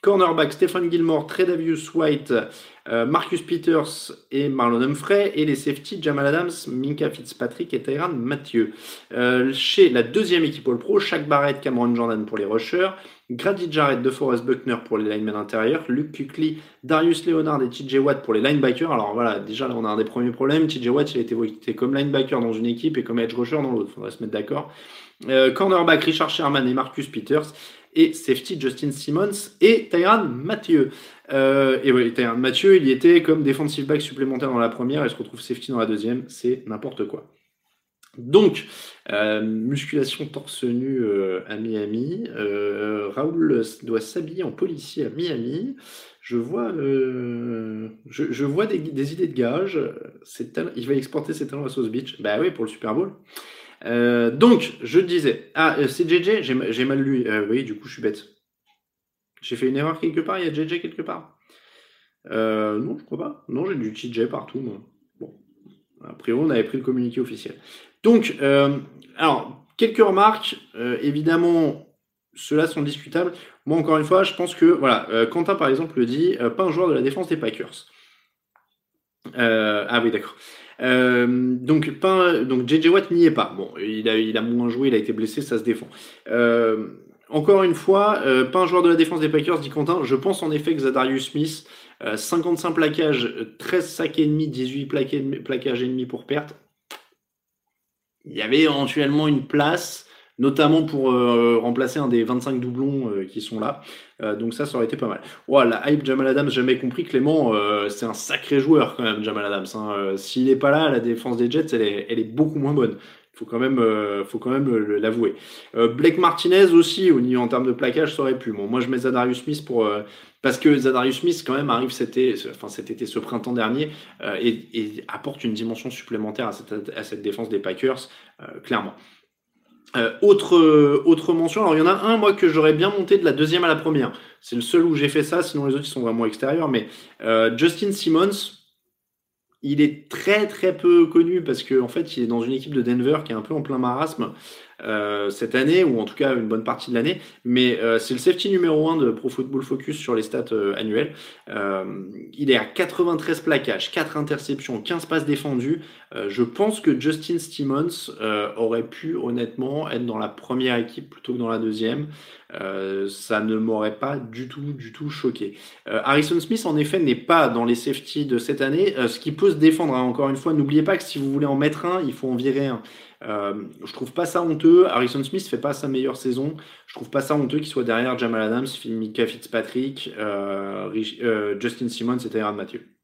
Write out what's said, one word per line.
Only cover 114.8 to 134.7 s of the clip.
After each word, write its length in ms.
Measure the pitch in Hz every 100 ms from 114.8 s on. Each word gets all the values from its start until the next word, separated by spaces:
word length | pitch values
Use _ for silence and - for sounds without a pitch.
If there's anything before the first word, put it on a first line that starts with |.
| 104 104
l'avouer. 340 | 110 117 107 - - - - 113
Euh, 120 | 117
Blake 320 | 123 165 160
Martinez 460 | 175 175 175 185 190
aussi, 440 | 170 165 - 185
au 100 | 139
niveau, 220 | 123 127
en 60 | 120
termes 180 | 123 127
de 60 |
plaquage, 440 | 123 127 156 156 156
ça 60 |
aurait 160 | 135 127
pu. 140 | 120
Bon, 160 | 101 101
moi, 120 | 123
je 80 | 120
mets 120 | 131
Zadarius 440 | 127 123 123 123
Smith 220 | - 147 -
pour, 220 | 120 107
euh, 160 | 104 104 - - _
parce 160 | 135 131
que 180 | 156 139
Zadarius 420 | 131 127 131 131
Smith, 240 | 175 165 -
quand 100 | 135
même, 160 | 143
arrive 180 | 117 127
cet 200 | - 120
été, 260 | 127 127 101
ce, 140 | -
enfin, 200 | - 104
cet 220 | - 104
été, 160 | 107 117
ce 100 | 117
printemps 360 | - 117 123
dernier, 360 | 120 110 131 151 151 - -
euh, 120 | 104 98
et, 100 | 120 117 -
et 300 | 117 107 107 -
apporte 360 | 107 143 139
une 100 | 117
dimension 360 | 107 113 113 127
supplémentaire 580 | 123 - 110 107 107 117
à 40 |
cette, 400 | 98 - 104 104 -
à 80 |
cette 200 | 104 104
défense 260 | 104 98 113
des 80 | 101
Packers, 500 | 95 92 131 131 - - - _
euh, 200 | - -
clairement. 340 | - 113 98 - - _ _ _ _ _ _ _ _ 127
Euh, 160 | 113 -
autre, 340 | 202 196 - 175
euh, 460 | 160 151 147 147 156
autre 280 | 156 -
mention, 280 | 165 165 214
alors 140 | 202 156
il 40 |
y 20 |
en 60 | 170
a 140 | 196
un, 140 | 202 226
moi, 160 | 208
que 140 | 202 175
j'aurais 260 | 156 156
bien 180 | 156 190
monté 260 | 202 175 196
de 80 | 170
la 80 |
deuxième 300 | 135 156 175
à 40 | 175
la 80 | 156
première. 360 | 160 151 110 - - _
C'est 140 | - 120
le 60 |
seul 220 | -